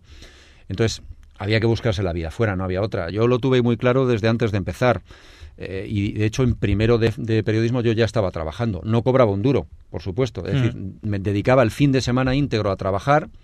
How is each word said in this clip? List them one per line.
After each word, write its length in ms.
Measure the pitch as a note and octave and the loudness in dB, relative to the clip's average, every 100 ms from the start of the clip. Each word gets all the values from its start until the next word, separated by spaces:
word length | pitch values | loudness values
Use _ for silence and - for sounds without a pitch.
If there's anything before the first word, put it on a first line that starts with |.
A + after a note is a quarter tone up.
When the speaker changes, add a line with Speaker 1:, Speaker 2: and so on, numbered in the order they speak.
| - - - - - - - | -8 -20 -20 -20 -20 -20 -12
Speaker 1:
Entonces, 320 | G2 A2+ - - - - - | -2 -2 -2 -14 -20 -20 -10
había 220 | G2 A2 | -2 0
que 60 | A2+ | 2
buscarse 360 | A2+ A#2 G2+ | 0 -2 -2
la 100 | F#2+ | -2
vida 180 | E2+ D#2+ | -4 -6
fuera, 240 | - A2+ F#2 | -2 -2 -2
no 80 | |
había 180 | F#2 F#2 | -2 -2
otra. 280 | G#2+ F#2+ E2+ | -2 -4 -4
Yo 180 | F#2+ A#2+ | 0 2
lo 120 | B2+ | 2
tuve 220 | C3 B2+ | 2 2
muy 160 | A#2+ A#2 | 2 2
claro 280 | B2 B2 C3 | 2 2 2
desde 200 | A#2 A2 | 2 2
antes 240 | A#2 A2+ | 0 0
de 60 | G2 | -2
empezar. 440 | F#2 - B2+ A#2+ - - - - - - | -4 0 0 0 -4 -20 -20 -20 -20 -14
Eh, 280 | F#2 F#2+ A2 | -10 -10 -6
y 260 | A2 G2+ | -2 -2
de 120 | - G#2+ | 0 -2
hecho 160 | A2+ | 0
en 120 | B2+ A2+ | 0 0
primero 420 | G#2 G2+ A2+ A#2+ | 0 2 2 2
de, 160 | A2+ - | 2 -2
de 280 | A#2 A2 | -2 0
periodismo 380 | G#2+ A2 A#2 B2+ | 2 0 0 0
yo 100 | A#2 | 0
ya 140 | A2 A2 | 2 0
estaba 260 | B2 F#2+ | 0 -2
trabajando. 500 | E2 D#2 - G#2+ F#2 | -2 -8 -4 -4 -4
No 200 | E2 A#2 | 0 0
cobraba 280 | C3 B2+ A#2 | 2 4 4
un 100 | G2 | 4
duro, 240 | A2 B2 D2+ - - | 2 0 -2 -14 -14
por 100 | F2+ | -10
supuesto. 440 | G2 F#2 C3 - F2 | -8 -4 -4 -4 -4
Es 80 | C3+ | 0
Speaker 2:
Ujú. 80 | |
Speaker 1:
decir, 180 | A#2+ - G2 - | 0 -2 -10 -8
me 180 | G#2+ G2+ | -6 -4
dedicaba 420 | G2 G2+ G2 C3 | -2 0 4 4
el 60 | A#2 | 4
fin 200 | - C#3+ | 2 2
de 100 | C3+ | 2
semana 320 | B2 B2 C3 C3+ | 0 0 0 0
íntegro 360 | C#3 A2+ G2+ | 0 0 -2
a 40 | F#2+ | -2
trabajar 540 | F#2+ G2 C#3 D3 G3 - | -2 -2 2 2 0 -14